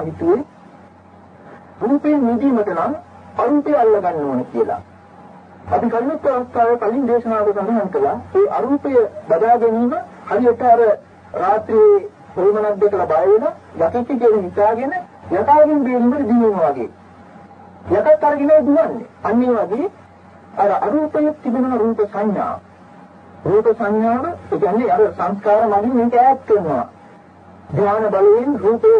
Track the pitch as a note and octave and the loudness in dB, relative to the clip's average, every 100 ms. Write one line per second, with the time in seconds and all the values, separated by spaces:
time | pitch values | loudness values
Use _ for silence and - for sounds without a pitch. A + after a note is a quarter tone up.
0 | D#3+ D#3 E3+ A#3+ D4+ - - - - - | -2 -4 0 0 -4 -18 -20 -20 -20 -20
1 | - - - - - - - - G#3+ C#4+ | -20 -20 -20 -20 -20 -20 -20 -8 -2 -2
2 | D4+ D4 A#3 A#3+ C#4 A#3 G3+ E3+ F3 D4+ | 0 0 0 0 0 0 -2 -4 -4 -6
3 | - - - - A#3+ D4 D4+ D4 A3 G3+ | -14 -20 -12 -4 -2 0 0 2 2 2
4 | F3 D#3+ C#3+ B2+ B2+ A#2+ G#2+ G2+ - - | 0 -4 -4 -4 -4 -4 -4 -6 -12 -20
5 | - - - - - - - - A#3 A3+ | -20 -20 -20 -20 -20 -20 -6 -2 -2 -2
6 | C4 D#4 C#4+ B3 B3 A#3+ A#3 A#3+ G#3+ B3 | -4 -4 -2 -4 -4 -2 0 0 -2 -2
7 | A#3+ A#3 A3+ A3 G#3 G3+ G3 A#3 G3 A3+ | -2 -2 -2 -2 -2 -2 -2 -2 -2 -2
8 | - - - F#4+ G#4 - A#3+ C#4+ C#4+ B3+ | -2 -4 -2 0 0 0 -2 -2 0 0
9 | G#3 - - A3 A3+ A#3+ A3+ A3+ A#3+ E4 | 0 -4 -4 0 2 2 2 0 -2 -4
10 | - - - G3+ B3 A#3 B3 A#3 A3+ - | -8 -14 -6 0 0 2 4 4 4 0
11 | - - - - F#4 G#4 - A4 G#4+ G4+ | -6 -20 -14 -4 -2 -2 0 4 6 4
12 | G#4 - - - F#4 G#4+ G#4 G4+ G#4 - | 0 -14 -12 -2 0 0 -2 0 0 0
13 | - D#3 C4 A3 D4 - - - E3 A#3+ | 0 0 2 2 0 -6 -12 -4 -2 -2
14 | A#3+ C4 A#3 G#3+ F3+ F#3 G#3 A3+ C#4 F4+ | -4 0 2 2 -2 0 0 0 -4 -8
15 | - - - F3 - D4+ D4+ D4 B3+ B3 | -12 -18 -6 -2 2 4 4 2 0 0
16 | A#3+ C#4+ A3 A#3+ A3+ G3 D#3 B2+ A2 - | 0 0 0 2 2 2 -2 -2 -8 -14
17 | - - - - - - - - - D#4 | -20 -20 -20 -20 -20 -20 -20 -16 -4 0
18 | D#4 D#4 D4+ D4 C#4+ D#4 C4+ D4+ D#4 A#3 | 4 4 2 0 4 4 4 2 0 -6
19 | - - F3+ A#3 B3 A3+ F3+ A3+ G4 - | -14 -8 -2 0 0 0 -2 -4 -6 -10
20 | - - - - - - G3+ F#3+ G3+ D4 | -20 -20 -20 -20 -10 -2 0 0 -2 -2
21 | D4+ D4+ D4+ D4+ C4 A#3+ B3+ B3 A3+ A3 | -2 -2 -2 -4 -4 -2 -2 -2 -2 -2
22 | G3+ G3 G#3+ F#3+ - - - - - - | -4 -4 -4 -4 -6 -10 -16 -20 -20 -20
23 | - - - - D3+ G3+ A3+ A3 G#3 G#3+ | -20 -20 -20 -10 0 2 2 0 -2 -2
24 | A3+ A#3+ D#4+ E4+ - F#4+ F#3+ G#3+ B3 A#3+ | 0 -2 -4 -10 -8 -4 -2 0 0 2
25 | F#3+ - G3+ G3+ A#3+ G#3+ A#3 G3+ A3+ B3+ | 0 -2 -6 -2 0 2 2 0 0 0
26 | A#3 A#3+ B3+ C4+ - G#3 E3 C#3 - - | 2 4 4 2 0 0 0 -4 -6 -14
27 | - - - - - - - D3 G3+ G#3+ | -20 -20 -20 -20 -20 -20 -8 -2 0 0
28 | G#3+ F#3+ G#3 A3 C4 C#4+ F#3+ A3+ - | 0 2 4 4 0 -2 0 2 4